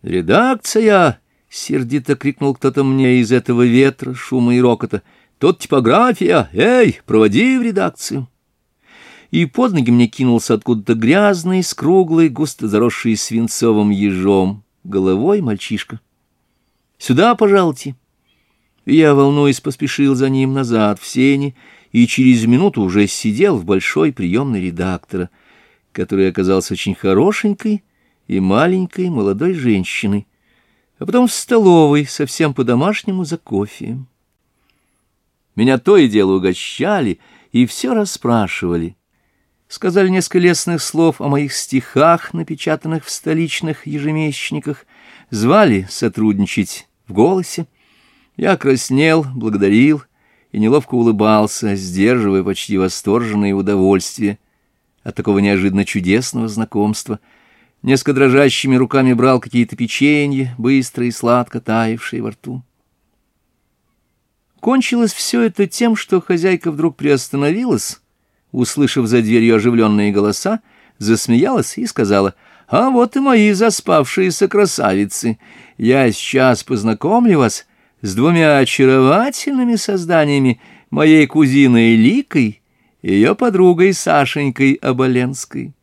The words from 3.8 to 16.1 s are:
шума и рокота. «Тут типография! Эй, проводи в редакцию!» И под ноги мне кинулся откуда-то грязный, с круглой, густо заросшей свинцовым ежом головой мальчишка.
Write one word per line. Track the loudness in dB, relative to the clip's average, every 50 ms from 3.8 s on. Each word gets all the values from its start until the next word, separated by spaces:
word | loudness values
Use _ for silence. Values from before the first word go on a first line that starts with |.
| 4 2 0 -4 -12 -12
шума | -12 -12 -10 -4 -2 0 2 2 2
и | 4
рокота. | 4 2 2 0 -4 -8 -8 -10 _ _ _ _ _ _ _ _
«Тут | 0 0 0 _
типография! | -4 -2 0 0 2 2 2 4 2 2 0 -2 0 0 2 0 0 -2
Эй, | -2 0 2 2 4 4 2 2 0 -4 _
проводи | 0 2 4 4 4 2 2 2 2 0
в | 0
редакцию!» | -2 -2 -2 -2 -4 -4 -6 -10 -12 -8 -8 -8 -8 -10 _ _ _ _ _ _ _ _ _ _ _ _ -20 -20 -20 -20 -20 -20 _ _
И | -2 -2 -2
под | -2 _ -2 -2 0
ноги | 0 0 2 2
мне | 4 2 2
кинулся | 0 0 -2 0 2 2 0 2 0 -2
откуда-то | -2 0 -2 -4 -2 0 -2 -2
грязный, | 0 2 2 2 2 2 2 0 -2 -2 -2 -2 -2
с | -2 -4
круглой, | -8 -4 0 2 2 2 2 2 2 2 2 2
густо | 0 -4 -6 -6 -6 -8 -6 -2
заросшей | 0 0 0 0 -2 -2 -2 -2 -2
свинцовым | -2 -4 -4 -4 -2 -2 -2 -2 0 0 2 2 2 2 2
ежом | 0 0 0 -2 0 0 2 2 2 2 2 0 -4 -8 _ _ _ _ _
головой | -6 -4 -2 0 0 0 0 0 0 0 0
мальчишка. | -2 -4 -6 -6 -6 -8 -8 -8 -8 _ -16 -20 _ _